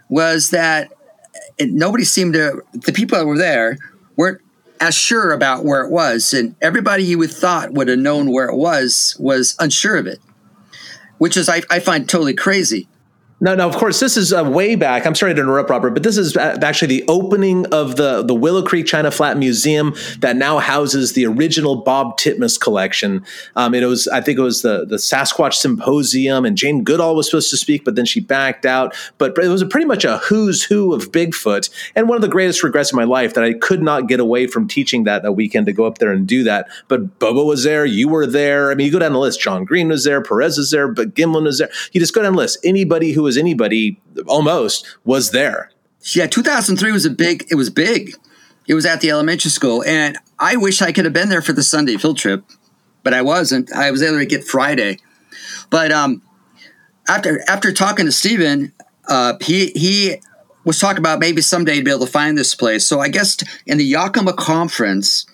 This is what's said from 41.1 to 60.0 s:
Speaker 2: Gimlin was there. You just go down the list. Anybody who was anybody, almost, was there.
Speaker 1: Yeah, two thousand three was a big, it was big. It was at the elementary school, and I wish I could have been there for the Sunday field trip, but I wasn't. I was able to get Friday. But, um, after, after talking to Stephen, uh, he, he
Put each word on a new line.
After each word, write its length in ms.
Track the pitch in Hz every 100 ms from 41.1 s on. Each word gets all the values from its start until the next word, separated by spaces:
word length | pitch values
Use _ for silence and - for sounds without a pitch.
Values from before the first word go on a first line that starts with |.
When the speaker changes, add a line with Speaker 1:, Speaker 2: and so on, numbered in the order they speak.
| -
Speaker 2:
Gimlin 260 | 165 156
was 160 | 156 135
there. 120 | 151 - -
You 80 | 180
just 160 | 165
go 80 | 226
down 120 | 202
the 40 | 180
list. 200 | 113 -
Anybody 480 | 175 196 175 165 160
who 140 | 147
was 80 | 147
anybody, 640 | 123 170 131 107 113 107 95 _ - -
almost, 580 | 147 151 170 - - - -
was 260 | 117 135 185
there. 400 | 123 139 - - _ _ _ -
Speaker 1:
Yeah, 120 | 165 160
two 160 | 233
thousand 340 | 294 269 196 185
three 160 | 220
was 140 | 208 147
a 40 |
big, 360 | 131 170 170 -
it 40 |
was 160 | 151 117
big. 420 | 147 185 196 98 - _ _ _ _ -
It 60 |
was 100 | 156
at 160 | 170 160
the 80 | 160
elementary 420 | 151 151 170 165
school, 320 | - 131 117
and 340 | - 156 147 - - -
I 180 | 165 247
wish 260 | 196 185
I 100 | 180
could 140 | 160 165
have 80 |
been 160 | 156 202
there 100 | 175
for 140 | 160
the 80 | 147
Sunday 340 | - 151 143 104
field 220 | 156 135
trip, 260 | 101 98 - - _ _ _ _
but 120 | 127
I 80 | 127
wasn't. 500 | 135 175 147 131 123
I 180 | 127 139
was 120 | 135
able 160 | 156 151
to 80 | 139
get 180 | 143
Friday. 540 | - 131 143 127 101 95 _ _ _ - - - -
But, 220 | 165 160
um, 280 | 151 139 110 - _ _ _ - _ _ _ -
after, 340 | 196 165 147 -
after 240 | 196 208
talking 320 | 185 196 202
to 80 | 165
Stephen, 640 | - 202 226 156 143 143 - - _ -
uh, 300 | 135 123 -
he, 280 | - 185 185
he 480 | 170 180 202